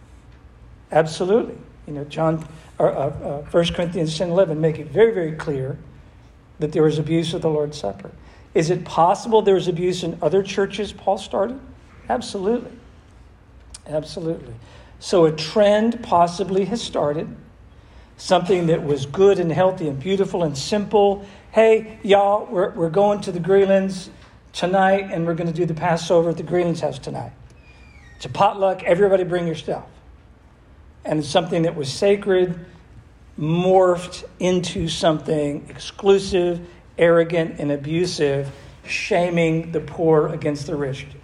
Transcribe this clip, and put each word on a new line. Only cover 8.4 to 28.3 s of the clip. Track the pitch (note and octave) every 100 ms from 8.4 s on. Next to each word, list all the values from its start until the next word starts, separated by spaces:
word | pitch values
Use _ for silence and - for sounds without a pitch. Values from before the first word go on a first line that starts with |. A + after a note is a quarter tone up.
| -
Is | G3+ D#3+
it | F3
possible | - - E3+ G3+ A#3+ A3
there | G3+ F#3+
was | F3
abuse | E3+ F3+ F3+
in | E3+ E3
other | D#3 F#3+
churches | G3 - G3 - G3+
Paul | - - G3+
started? | - A3 G3 C4+ - - - - -
Absolutely. | B3 - G3+ F#3+ A#3+ - - - - - - - - - - - - -
Absolutely. | D3+ C#3+ - E3 E3 C#3 A#2+ - - - -
So | - F#3 D#3+
a |
trend | D#3 - A3 G3+ G#3 A3+ A#3
possibly | - F3 F3 - F#3 F#3+ G3
has | A#3
started, | - A#3 D3 D3+ A3+ - - - - - - - - -
something | - F3+ F3 F3+ E3
that | E3
was | C#3+ C#3+ -
good | F#3 G3 F#3
and | E3+
healthy | F3 F#3 F#3 D#3
and | C3+
beautiful | F3+ G3 F#3+ F#3+
and | E3 C#3
simple. | - G#3+ G3+ G#3+ G3+ G3 - - -
Hey, | - A3 A3 A3 -
y'all, | G3+ G3 G3+ G#3 A3+
we're, | G3 G3
we're | F3 E3
going | D#3+ G#3 G3+
to | G3
the | F3
Greelands, | E3+ G3 F#3+ G3 F#3+ F#3 - - - - - -
tonight, | F3+ G3 F#3+ G3 G3
and | F3+ E3
we're | E3
gonna | E3+
do | D#3+ E3+
the | E3
Passover | F3 E3+ - F3 E3+
at | D#3+
the |
Greenland's | D#3 F3 F3 D#3+
house | D3+ C3+
tonight. | - B2+ B2 - - - - - - - - -
It's |
a |
potluck. | -